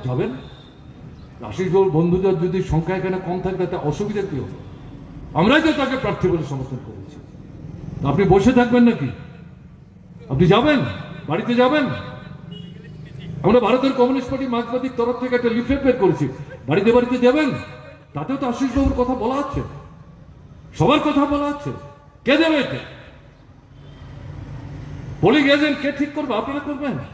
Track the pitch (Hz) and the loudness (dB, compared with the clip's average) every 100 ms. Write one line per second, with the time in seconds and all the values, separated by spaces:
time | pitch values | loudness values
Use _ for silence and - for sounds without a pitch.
0 | 127 123 220 254 - - - - - - | -4 -2 -4 -6 -14 -20 -20 -20 -20 -20
1 | - - - - 107 107 185 190 190 151 | -20 -18 -20 -16 -12 -4 2 4 4 4
2 | 170 180 190 165 175 185 - 160 165 190 | 2 2 2 2 0 0 0 0 0 -2
3 | 185 185 165 180 190 175 175 175 147 139 | -2 -4 -4 -4 -4 -2 -4 -2 -4 -4
4 | 208 214 - 139 98 - - - - - | -4 -4 -4 -6 -8 -12 -16 -18 -18 -18
5 | - - - 147 196 302 320 294 262 262 | -16 -16 -6 2 4 6 4 2 0 0
6 | 208 - 180 165 143 135 123 123 - 95 | -2 0 0 0 -2 -6 -6 -10 -12 -16
7 | - - - - - - - - - - | -16 -18 -20 -20 -20 -18 -16 -14 -12 -4
8 | 135 147 190 190 208 240 240 240 233 170 | -2 2 6 6 6 6 6 6 6 4
9 | 139 - - - - - - - - - | -4 -8 -16 -20 -20 -20 -20 -20 -20 -20
10 | - - - 139 180 214 294 277 143 - | -20 -20 -6 2 6 6 4 2 0 -6
11 | - - - 170 226 240 254 302 247 95 | -12 -14 -4 -4 0 2 4 4 0 -4
12 | - - - - - - - - - - | -10 -14 -16 -18 -16 -16 -16 -18 -18 -18
13 | - - - - 175 247 208 254 269 254 | -16 -14 -12 -2 4 4 4 2 2 4
14 | 247 269 247 269 262 233 233 247 262 - | 2 2 -2 -4 -2 -4 -2 -4 -4 -2
15 | 233 240 247 247 240 220 233 277 269 233 | -2 -2 -2 0 2 0 0 2 2 4
16 | 190 151 135 - - - - 170 208 247 | 2 2 -2 -6 -14 -12 -2 2 6 4
17 | 240 254 247 294 294 127 - - - - | 4 4 4 4 0 -2 -8 -16 -18 -20
18 | - 143 160 269 262 - 262 262 262 240 | -14 -10 -6 -4 -4 -2 0 2 2 2
19 | 247 254 220 269 285 147 113 - - - | 0 0 -2 -2 -4 -6 -8 -12 -18 -20
20 | - - - - - - - - 165 302 | -20 -20 -20 -20 -20 -20 -20 2 4 4
21 | 302 277 285 285 285 285 - - - - | 4 2 2 0 -2 -4 -8 -10 -14 -20
22 | - - - 302 330 302 - 135 - - | -20 -6 0 2 4 2 0 -6 -10 -18
23 | - - - - - - - - - - | -20 -20 -20 -20 -20 -20 -20 -20 -20 -20
24 | - - - - - - - - - - | -18 -16 -16 -14 -14 -14 -12 -14 -14 -14
25 | - - 175 294 277 285 302 277 277 - | -12 2 4 6 6 4 4 0 -2 -2
26 | 294 311 277 214 254 285 277 269 285 151 | -4 -4 -2 -2 -2 -6 -6 -6 -6 -6
27 | - | -10